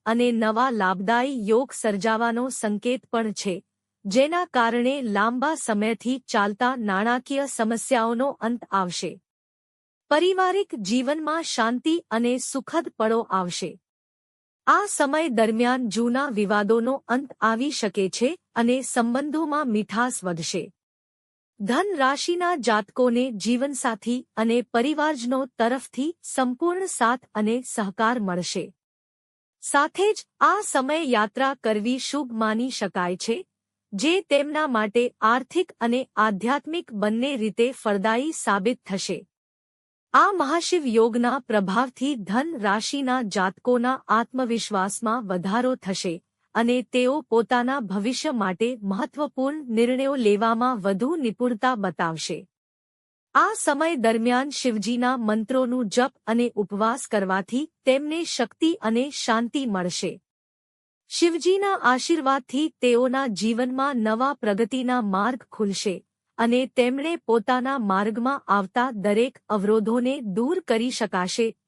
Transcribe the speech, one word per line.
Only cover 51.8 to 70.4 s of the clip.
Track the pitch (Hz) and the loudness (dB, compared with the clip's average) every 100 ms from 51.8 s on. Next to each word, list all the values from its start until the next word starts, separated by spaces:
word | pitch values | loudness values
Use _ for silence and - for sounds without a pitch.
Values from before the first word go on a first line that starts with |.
| 190 - 170 160 - 156 - _ _ _ _ _ _ _ _ | -2 -2 -4 -4 -8 -10 -14 _ _ _ _ _ _ _ _
આ | - 359 440 | 2 2 2
સમય | - 285 320 330 | 0 2 0 2
દરમિયાન | 226 226 233 247 285 | 2 2 2 2 0
શિવજીના | - 254 220 196 240 247 254 | -2 -2 0 -2 0 0 0
મંત્રોનું | 214 214 214 262 247 254 214 | 0 0 0 0 0 0 0
જપ | 247 262 _ - | 2 0 _ -2
અને | 233 240 - | 0 0 0
ઉપવાસ | 202 202 220 262 - | -4 0 0 -2 -2
કરવાથી | 208 190 190 190 247 311 _ | -2 0 0 -2 -4 -4 _
તેમને | - 269 294 330 | 0 0 0 -4
શક્તિ | 320 - 240 - 330 | -4 -2 -4 0 0
અને | 339 214 226 277 | 0 0 0 -2
શાંતિ | - - 220 233 294 262 | -4 -2 0 0 -2 -2
મળશે. | 190 180 - 185 180 _ _ _ _ _ _ _ _ - | -2 -2 -4 -6 -8 _ _ _ _ _ _ _ _ -10
શિવજીના | - 339 330 349 392 392 381 | 0 2 2 2 2 2 2
આશીર્વાદથી | 247 254 - 320 269 269 - 254 311 - | 2 2 2 0 2 0 0 -2 -2 0
તેઓના | 247 240 254 262 269 | 2 4 2 0 -2
જીવનમાં | 180 214 226 254 262 277 254 | -2 -2 0 -2 -2 -2 0
નવા | 214 220 269 | 0 0 0
પ્રગતિના | 285 208 196 226 262 247 247 | -2 -2 0 0 -2 -2 0
માર્ગ | 208 190 214 254 | 0 0 0 -2
ખુલશે | - - 208 185 208 170 - _ _ - | -8 -4 -4 -2 -4 -4 -8 _ _ -2
અને | 233 247 262 | 2 2 2
તેમણે | - 247 269 311 339 | 2 2 2 -2 -4
પોતાના | - 226 240 254 254 277 | 0 0 2 0 0 -2
માર્ગમાં | 202 190 208 226 247 277 - | 0 0 0 0 -2 -2 0
આવતા | 202 190 247 254 | 0 0 0 -2
દરેક | 214 196 208 247 - - | 0 0 2 2 -2 -4
અવરોધોને | 208 208 220 208 240 247 285 | -2 2 2 2 0 0 -2
દૂર | 220 185 | -4 -2